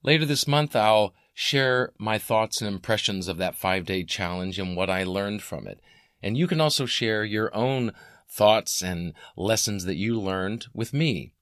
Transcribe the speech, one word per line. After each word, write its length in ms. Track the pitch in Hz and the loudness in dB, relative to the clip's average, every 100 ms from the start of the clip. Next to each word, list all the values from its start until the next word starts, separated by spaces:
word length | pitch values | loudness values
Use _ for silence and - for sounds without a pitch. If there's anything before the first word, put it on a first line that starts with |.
Later 240 | - 156 151 | 4 4 4
this 220 | 143 - | 0 2
month, 280 | 143 151 120 | 2 2 4
I'll 380 | 107 110 101 _ _ | 6 6 4 _ _
share 580 | - - 139 135 127 123 _ | -6 -2 2 2 2 0 _
my 200 | 107 110 | -4 -4
thoughts 440 | - 110 110 - | 0 0 0 -2
and 120 | 107 | -4
impressions 540 | 98 - 107 - 98 90 | -6 -2 0 0 -2 -4
of 100 | 85 | -2
that 180 | 90 - | -2 -2
five-day 500 | 95 95 85 92 90 | 0 0 0 -4 -2
challenge 520 | - 90 90 92 90 | -4 -4 -4 -6 -4
and 160 | 92 87 | -4 -2
what 140 | 92 | -2
I 140 | 92 | 0
learned 380 | 92 92 101 104 | -2 -2 -4 -6
from 260 | - 76 50 | -8 -10 -12
it. 120 | 50 _ _ _ _ | -16 _ _ _ _
And 140 | 101 120 | -4 -2
you 100 | 175 | 0
can 140 | 160 | 2
also 240 | 151 - 127 | 2 0 -2
share 380 | - 117 110 | -2 0 0
your 300 | 107 104 110 104 | 0 -2 -2 0
own 360 | 123 135 120 - - - _ | 0 0 -2 -4 -20 -20 _
thoughts 520 | - 104 110 - - | 4 6 6 2 -4
and 320 | 92 90 85 78 - - | -2 -4 -6 -8 -18 -6
lessons 500 | 95 110 - 104 90 | 0 2 0 -2 -4
that 100 | 85 | -2
you 240 | 104 117 | -2 -2
learned 480 | 95 95 92 117 - | -2 -2 -2 -6 -10
with 200 | - 117 | -8 -4
me 400 | 139 160 92 - _ | 0 0 0 -6 _